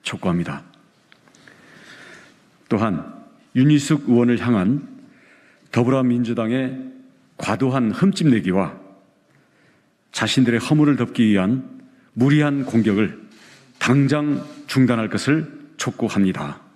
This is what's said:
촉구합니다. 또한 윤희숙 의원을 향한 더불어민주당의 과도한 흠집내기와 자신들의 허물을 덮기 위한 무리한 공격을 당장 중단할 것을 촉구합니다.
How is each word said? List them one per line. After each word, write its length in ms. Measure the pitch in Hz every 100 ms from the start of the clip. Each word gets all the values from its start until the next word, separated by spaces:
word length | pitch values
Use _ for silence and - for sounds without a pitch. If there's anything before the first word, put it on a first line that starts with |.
촉구합니다. 600 | - 90 95 87 80 69 - _ _ _ _ _ _ _ - - - - - - - - - _ _ _ _
또한 460 | 107 110 82 - - - _ _ 127
윤희숙 520 | 139 147 143 151 135
의원을 300 | 120 120 117
향한 500 | 117 113 92 143 - - - _ _ _ _ _ _
더불어민주당의 1200 | 123 120 135 127 120 117 117 113 127 131 - - - - _ _ -
과도한 560 | - 110 135 131 113
흠집내기와 880 | - 190 190 160 113 92 92 87 - - - _ _ _ _ _ _ _ _ _ _ _
자신들의 480 | - 110 - 123 117
허물을 360 | - 151 147 135
덮기 300 | 120 - 110
위한 540 | 101 92 131 - - - _ _
무리한 520 | - 131 151 147 143
공격을 560 | 131 117 107 101 104 - - - - - _ _
당장 680 | - 135 135 151 151 139 - - -
중단할 420 | 135 127 117 107
것을 420 | 98 - 156 160 - - -
촉구합니다. 840 | - - 113 101 95 90 73 71 -